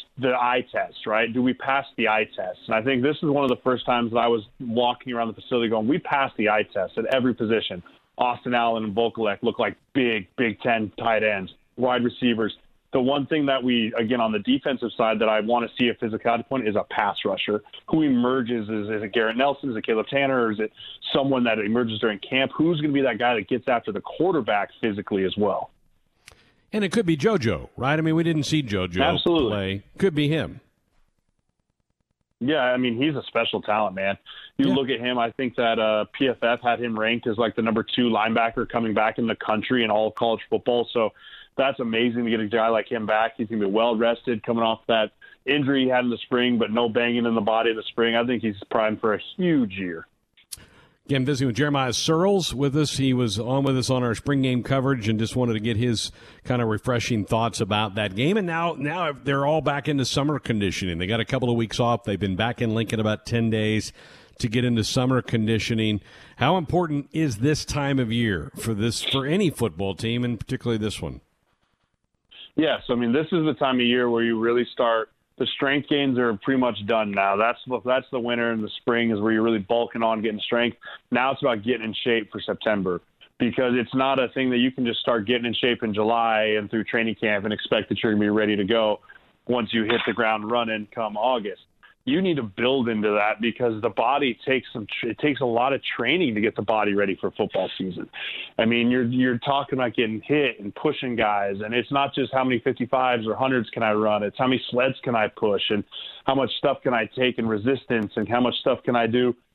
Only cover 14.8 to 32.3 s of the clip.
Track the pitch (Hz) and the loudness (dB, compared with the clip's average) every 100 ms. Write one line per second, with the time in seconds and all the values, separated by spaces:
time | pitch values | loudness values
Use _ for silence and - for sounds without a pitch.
14.8 | 113 - 113 110 110 107 107 120 113 - | -4 0 0 2 2 2 2 0 0 0
15.8 | 120 107 113 110 120 117 - 135 107 101 | 0 0 -4 -2 0 -2 -2 -4 0 -2
16.8 | - - 101 98 104 95 - 104 - - | -2 -2 -2 0 -2 -2 -2 -4 -4 -20
17.8 | - 160 147 123 123 131 113 120 104 110 | -2 0 2 2 2 0 0 -4 -4 -6
18.8 | 104 107 104 120 110 117 139 139 139 110 | -4 -6 -2 0 0 2 0 0 -4 -4
19.8 | - 110 104 139 139 131 113 107 107 - | -2 0 0 0 2 2 0 0 -4 -8
20.8 | - - - 151 135 131 120 110 107 117 | -20 -14 -2 0 2 2 2 0 0 0
21.8 | 117 107 117 101 - 131 131 - 160 160 | 0 -2 -2 -2 -2 -2 0 0 0 2
22.8 | 151 139 131 107 123 117 104 123 - 120 | 0 0 0 0 0 0 -2 -2 0 -2
23.8 | 113 98 - - 175 165 113 104 98 - | -2 -8 -6 -2 0 0 0 0 -2 -4
24.8 | 113 101 - 101 95 95 101 90 - _ | -4 -2 -2 0 0 0 0 0 -6 _
25.8 | _ _ _ _ - - _ _ _ 214 | _ _ _ _ -20 -20 _ _ _ -2
26.8 | 190 226 175 156 208 202 113 76 - - | 0 2 2 4 4 2 2 -2 -6 -4
27.8 | 123 156 160 160 170 156 135 156 127 98 | 0 2 2 2 2 0 0 0 0 -2
28.8 | 90 87 147 - 175 170 117 104 95 98 | 0 2 2 2 2 2 2 0 -2 -4
29.8 | - - 196 147 143 156 90 127 _ _ | -8 -2 0 2 0 0 -4 -10 _ _
30.8 | _ _ _ _ _ _ _ _ _ _ | _ _ _ _ _ _ _ _ _ _
31.8 | _ _ _ _ _ | _ _ _ _ _